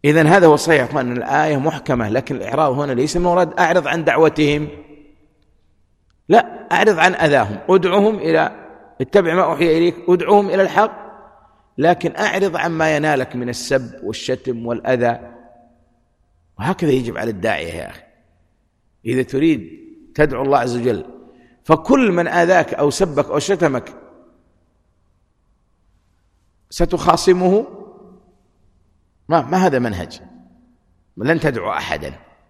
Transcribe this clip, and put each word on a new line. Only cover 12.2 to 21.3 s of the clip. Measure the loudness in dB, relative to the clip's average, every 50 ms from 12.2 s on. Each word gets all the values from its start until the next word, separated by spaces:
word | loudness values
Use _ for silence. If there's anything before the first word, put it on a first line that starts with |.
| -4 -2 -2 -2 -2 -2 -2
عما | -4 -4 -4 -2 -2 0 0 0
ينالك | 0 0 0 -2 -2 -4 -6 -8
من | -8 -8 -8
السب | -8 -10 -4 -2 -2 -2 -2 -4 -16 -12 -10
والشتم | -10 -10 -8 -6 -6 -6 -6 -4 -8 -8 -6 -6
والأذى. | -6 -6 -4 -2 -2 0 0 0 -2 -2 -4 -10 -20 -20 -20 -20 -20 -20 -20 _ _ _ _ _ _ _ _ _ _ _ _ _ _ _ _ _ _ _ -8
وهكذا | -6 -6 -4 -2 0 0
يجب | 0 0 -2 -6 -8
على | -6 -6 -6
الداعية | -6 -4 -4 -4 -4 -4 -6 -8 -10
يا | -10 -12 -14
أخي، | -16 -20 -20 _ _ _ _ _ _ _ _ _ _ _ _ _ _ _ _ _ _ _ _
إذا | -4 -2 -2 -4
تريد | -2 -2 0 0 0 0 -2 -6 -14 -20 -20 -20 -20 -20 -20 -20 -12 0
تدعو | 0 0 0 0 -4 0
الله | 2 2
عز | 2 2 0 -4
وجل، | -2 -2 -2 -2 -4 -8 -14 -18 -20 -20 -20